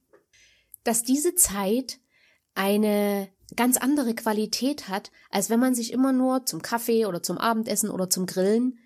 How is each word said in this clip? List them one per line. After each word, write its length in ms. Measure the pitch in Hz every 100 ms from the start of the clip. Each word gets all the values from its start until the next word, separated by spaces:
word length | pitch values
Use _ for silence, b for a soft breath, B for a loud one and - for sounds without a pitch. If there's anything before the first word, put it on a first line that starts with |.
| _ _ _ B B B B B -
dass 180 | 226
diese 320 | - 277 349 349
Zeit 640 | - 202 196 233 247 - b b b b _ -
eine 760 | 196 208 214 208 202 202 196 _ - -
ganz 220 | 247 254
andere 380 | 247 294 240 233
Qualität 720 | 226 214 214 - 254 294 -
hat, 220 | 196 - b b
als 200 | 196 -
wenn 100 | 233
man 160 | 262 240
sich 180 | 226
immer 180 | 240 262
nur 340 | 262 254 262 254
zum 140 | 165
Kaffee 440 | - 233 233 226 214
oder 160 | 170
zum 160 | - 175
Abendessen 540 | 226 226 220 202 208
oder 180 | - 185
zum 160 | - 185
Grillen 540 | 185 185 226 254 -